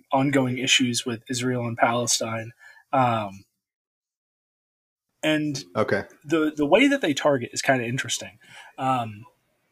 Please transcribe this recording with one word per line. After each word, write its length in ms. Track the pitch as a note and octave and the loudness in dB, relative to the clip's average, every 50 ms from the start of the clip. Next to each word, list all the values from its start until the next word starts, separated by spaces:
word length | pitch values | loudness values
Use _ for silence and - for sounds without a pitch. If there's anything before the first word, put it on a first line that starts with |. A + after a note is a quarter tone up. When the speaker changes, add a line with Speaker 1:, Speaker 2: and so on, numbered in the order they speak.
| - - | -8 -4
Speaker 1:
ongoing 460 | - C3+ C3+ C#3+ C3+ C#3 B2+ B2+ B2 B2+ | -2 0 0 2 2 2 2 0 -2 -2
issues 460 | B2 C3 - - C3 A#2+ A#2+ A#2+ - | 0 2 2 2 2 0 -2 -2 -4
with 180 | B2+ A2+ G#2+ - - | -6 -6 -8 -8 -8
Israel 380 | C3 A#2+ B2 B2+ B2 B2 A#2+ | -6 -4 -2 -2 -2 -2 -4
and 100 | A#2 A2+ | -4 -2
Palestine. 760 | - C#3 A#2+ A#2 B2 A#2+ A#2 - - A#2+ A2+ A2+ A2+ A2+ A#2 - _ - - - - _ _ | 0 0 2 2 0 0 -2 -2 -2 -2 -4 -6 -8 -8 -10 -16 _ -20 -20 -20 -20 _ _
Um, 520 | - C3+ B2+ B2 A#2 A2+ G#2+ G2 F#2+ G2 - _ _ _ _ _ _ _ _ _ _ _ _ _ _ _ _ _ _ _ _ _ _ _ _ _ _ _ _ _ _ _ _ _ _ _ | 2 4 4 4 2 0 -2 -6 -10 -16 -20 _ _ _ _ _ _ _ _ _ _ _ _ _ _ _ _ _ _ _ _ _ _ _ _ _ _ _ _ _ _ _ _ _ _ _
and 420 | - D#3 D#3 D3+ D3+ D3+ C#3+ C3 - - - | 0 0 0 2 0 -2 -4 -6 -8 -4 -2
Speaker 2:
Okay. 300 | A2+ G#2 - G#2+ G2 G2 - - _ - | -2 0 0 0 -2 -2 -6 -14 _ -6
Speaker 1:
the, 280 | D3 D#3+ D#3+ D#3 D#3 D3+ | -2 0 0 0 0 0
the 120 | D3+ D3 | 0 2
way 200 | C#3+ F3 G#3+ C#4 C#4+ | 4 6 6 6 4
that 120 | C#4+ C#4 | 2 2
they 140 | G3+ E3+ C#3 | 0 -2 -2
target 360 | - - D3+ C#3+ B2+ A#2+ - | 0 2 2 2 0 -2 -6
is 100 | - - | -8 -2
kinda 220 | - - C3+ B2+ A#2 | 0 2 2 2 0
interesting. 540 | A#2 B2 C3 - A#2 - - A2 G2+ - _ _ - - - - - - - | -2 -4 -4 -4 -6 -6 -8 -8 -12 -18 _ _ -20 -20 -20 -20 -16 -10 -4
Um, 460 | C3+ C3 C3 B2+ A#2 A2 G#2 G#2 A#2 - _ _ _ _ _ _ _ _ | -2 -2 0 -2 -2 -6 -10 -14 -18 -20 _ _ _ _ _ _ _ _